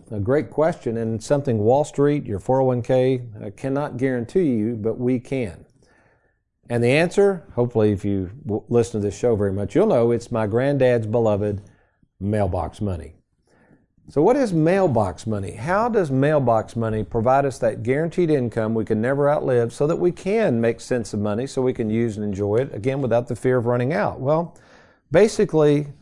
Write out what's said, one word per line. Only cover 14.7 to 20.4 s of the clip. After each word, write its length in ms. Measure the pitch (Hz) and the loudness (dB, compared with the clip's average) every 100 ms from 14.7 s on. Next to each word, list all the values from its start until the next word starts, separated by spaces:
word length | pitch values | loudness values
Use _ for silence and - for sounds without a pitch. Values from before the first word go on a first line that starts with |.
| 196 185 113 95 85 113 | 4 2 2 0 -4 -6
money? 260 | 104 98 | -6 -6
How 360 | 104 135 196 233 | -8 -2 0 0
does 220 | 220 160 | 0 0
mailbox 640 | 131 143 151 123 113 101 | 2 2 2 2 2 0
money 300 | 113 113 110 | -4 -2 -2
provide 400 | 104 117 113 135 | -2 0 2 2
us 140 | 139 - | 2 0
that 240 | 113 107 | -2 -2
guaranteed 480 | 113 135 165 185 170 | -2 0 -2 0 2
income 440 | 147 120 117 110 | 2 0 -2 -2
we 120 | 113 101 | -2 0
can 140 | 110 | 0
never 280 | 120 139 143 | 0 2 2
outlive 420 | 151 139 120 117 | 2 2 0 0
so 140 | - 143 | 0 -2
that 100 | 170 | 0
we 140 | 175 | -2
can 500 | 170 185 220 | -2 -2 0